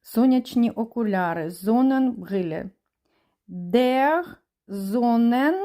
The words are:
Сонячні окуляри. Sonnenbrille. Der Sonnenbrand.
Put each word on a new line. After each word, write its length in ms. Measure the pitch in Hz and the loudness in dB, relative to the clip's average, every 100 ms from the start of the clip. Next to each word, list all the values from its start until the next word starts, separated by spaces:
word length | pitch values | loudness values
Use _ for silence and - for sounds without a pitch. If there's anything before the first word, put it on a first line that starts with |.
Сонячні 680 | - 226 262 254 247 247 233 | -4 2 4 2 0 0 0
окуляри. 760 | - 226 240 214 190 175 165 160 | 0 -6 -4 -2 0 -2 -4 -6
Sonnenbrille. 1200 | 175 190 233 262 262 262 226 175 196 175 160 190 _ _ _ _ _ _ _ - | -6 0 2 2 2 0 -2 -6 -4 -4 -6 -10 _ _ _ _ _ _ _ -16
Der 760 | 180 175 233 254 262 277 320 339 - _ _ - | -12 -2 2 2 2 2 0 -4 -14 _ _ -14
Sonnenbrand. 920 | 196 196 233 240 233 233 247 285 381 | -8 -4 0 2 4 2 2 2 0